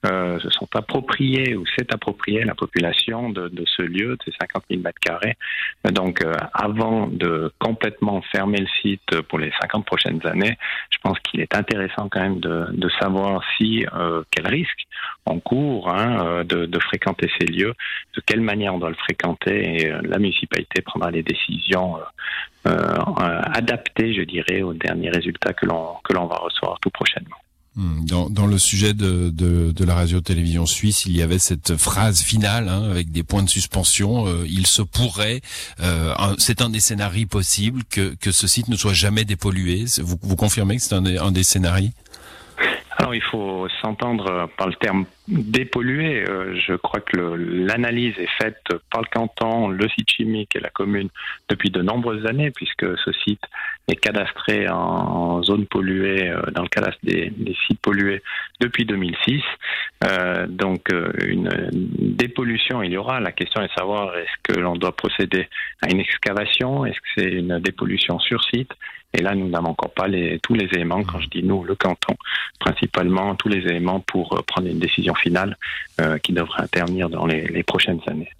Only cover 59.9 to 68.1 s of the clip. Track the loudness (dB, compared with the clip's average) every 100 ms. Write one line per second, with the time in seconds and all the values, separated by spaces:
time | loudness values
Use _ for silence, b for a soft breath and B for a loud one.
59.9 | _ 0 2 2 0 -2 0 0 0 2
60.9 | 0 0 0 0 2 2 0 0 -2 -2
61.9 | 0 0 2 0 0 0 0 0 0 0
62.9 | -2 0 0 -2 -2 -2 -2 -2 -2 0
63.9 | 0 -2 -4 -6 -6 0 2 2 2 0
64.9 | 0 -2 0 0 0 -2 B B B 0
65.9 | 2 2 0 0 0 0 2 2 0 0
66.9 | -4 -6 0 0 0 0 0 -2 -2 -2
67.9 | 0 0